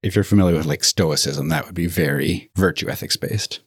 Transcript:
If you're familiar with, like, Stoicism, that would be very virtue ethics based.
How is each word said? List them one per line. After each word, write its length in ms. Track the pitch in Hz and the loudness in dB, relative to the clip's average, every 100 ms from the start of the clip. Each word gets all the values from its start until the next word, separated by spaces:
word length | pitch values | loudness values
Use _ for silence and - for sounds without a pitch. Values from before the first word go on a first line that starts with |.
If 120 | 107 | -2
you're 100 | 98 | 0
familiar 320 | 98 104 92 82 | 4 4 4 2
with, 80 | |
like, 180 | 78 71 | 0 -2
Stoicism, 680 | - - 85 71 71 71 71 | 0 0 0 0 -2 -2 -2
that 160 | 80 - | -4 -4
would 80 | |
be 120 | 87 85 | -4 -2
very 640 | 87 76 71 71 87 - - | 0 0 0 0 -2 -4 0
virtue 320 | 104 - - | 0 0 -6
ethics 300 | - - - | -8 -4 -4
based. 420 | - 107 - - | -2 -4 -6 -10